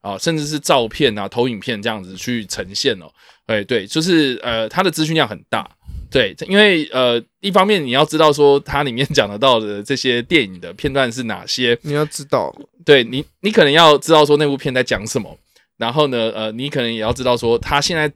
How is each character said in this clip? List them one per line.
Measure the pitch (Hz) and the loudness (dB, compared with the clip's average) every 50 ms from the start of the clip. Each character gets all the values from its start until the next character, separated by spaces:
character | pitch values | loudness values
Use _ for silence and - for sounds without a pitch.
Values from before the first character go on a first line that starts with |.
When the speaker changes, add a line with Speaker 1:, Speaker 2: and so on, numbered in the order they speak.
Speaker 1:
啊， | _ 98 101 | _ -10 -10
甚 | 98 - 170 165 156 | -6 -4 -4 -4 -4
至 | 147 | -4
是 | 147 156 147 | -6 -8 -8
照 | 135 - 165 135 120 110 | -2 0 2 2 2 -2
片 | 110 - 151 131 107 | -4 0 0 0 0
啊、 | 104 101 101 | -2 -8 -8
投 | - 120 120 131 | -2 -2 -2 -2
影 | 120 101 | -2 -6
片 | 92 - 120 104 | -6 -6 -6 -4
这 | 101 120 | -4 -6
样 | 110 107 92 | -6 -6 -10
子 | 92 92 | -14 -16
去 | 90 - - 123 120 107 | -14 -8 -6 -6 -6 -6
呈 | 92 - - 98 90 101 | -8 -10 -10 -10 -8 -8
现 | - - 135 113 95 | -4 -2 -2 -2 -4
哦。 | 82 76 _ _ _ _ _ _ _ | -8 -20 _ _ _ _ _ _ _
哎， | _ 113 107 101 | _ -2 -2 -2
对， | - 127 113 95 | -2 -4 -4 -4
就 | 101 - 160 | -2 -4 -4
是， | 160 180 185 165 151 135 127 110 - | 0 2 2 2 2 2 -2 -4 -6
呃， | 123 117 113 113 110 | -6 -4 -4 -4 -4
他 | - 175 190 | -2 0 0
的 | 190 | 0
资 | 156 - 156 | 0 -2 -4
讯 | 151 160 | -2 2
量 | 160 143 110 | 0 0 0
很 | 107 82 - _ | -2 -12 -8 _
大。 | - 113 - - _ _ _ - - - - - | -6 -6 -6 -6 _ _ _ -16 -14 -14 -14 -4
对， | - 135 120 98 - - - - | 0 0 0 0 -2 -10 -8 -2
因 | 185 | 2
为， | 202 214 208 190 165 151 - - | 4 4 4 4 2 -2 -2 -2
呃， | 127 127 123 120 120 117 _ _ _ | 0 2 2 2 0 -4 _ _ _
一 | - 202 | -8 -2
方 | 180 202 185 | 2 2 2
面 | 202 214 190 151 | 4 2 0 0
你 | 127 | 0
要 | 120 131 143 | 2 2 2
知 | - - | 2 2
道 | 156 160 156 147 | 4 4 4 4
说 | 139 147 143 139 139 | 6 4 4 4 4
它 | 139 - - 143 151 | 2 -2 -4 -2 -2
里 | 143 117 | -2 -2
面 | 117 139 - 151 | -4 -4 0 2
讲 | 139 117 101 | 2 2 2
得 | 101 | 0
到 | 104 117 135 127 113 | 0 2 4 4 4
的 | 110 104 104 101 104 | 2 -4 -8 -8 -6
这 | - 139 | -6 -6
些 | 127 - 131 123 120 117 | -2 0 0 0 0 -2
电 | - 175 160 123 | 2 2 2 2
影 | 98 92 87 | 2 -6 -14
的 | 87 87 90 | -16 -16 -16
片 | - - 147 | -8 -8 -4
段 | 135 139 135 120 113 | -2 0 -2 -2 -2
是 | 120 127 | -6 -6
哪 | 113 104 90 92 | -6 -8 -8 -8
些。 | 90 - - 127 120 117 117 _ | -8 -6 -2 0 0 0 -2 _
Speaker 2:
你 | 151 147 | -6 -4
要 | 147 156 | -4 -4
知 | 151 - - 143 | -4 -6 -14 -8
道。 | 139 - 127 95 67 - - - _ _ _ 170 | -4 -2 -2 -2 -4 -8 -12 -20 _ _ _ 4
Speaker 1:
对， | - 147 139 120 | 6 6 6 6
你， | 113 123 131 - _ _ _ | 2 -4 -8 -8 _ _ _
你 | - 196 | -6 0
可 | 214 220 175 | 2 4 4
能 | 143 | 4
要 | 139 160 170 160 151 139 | 6 6 8 8 6 6
知 | - - 165 | 4 4 6
道 | 156 151 | 6 6
说 | 143 147 147 | 6 4 4
那 | 151 | 4
部 | 147 139 | 0 -2
片 | 131 - 147 127 | -2 -4 -4 -2
在 | 127 127 | -2 0
讲 | - 120 101 101 | 0 -2 -4 -4
什 | 110 - 131 | -6 -6 -6
么， | 104 - - _ _ _ _ _ _ _ _ | -6 -8 -16 _ _ _ _ _ _ _ _
然 | _ 117 113 120 | _ -6 -4 0
后 | 156 151 | 0 0
呢， | 143 127 120 113 113 107 | 0 0 -2 -2 -2 -4
呃， | 107 107 110 110 | -4 -8 -8 -6
你 | 117 131 143 | -8 -10 -6
可 | 143 147 | -4 -4
能 | 123 117 | -4 -4
也 | 113 113 | -4 -4
要 | 107 110 123 | -4 -4 -4
知 | 127 131 | -2 0
道 | 123 123 | -2 -2
说 | 117 - 117 117 117 | 0 0 0 0 0
他 | - - 151 143 | -2 0 -2 0
现 | 147 - 180 | 0 0 -2
在 | 160 151 151 143 | -2 -2 -2 -4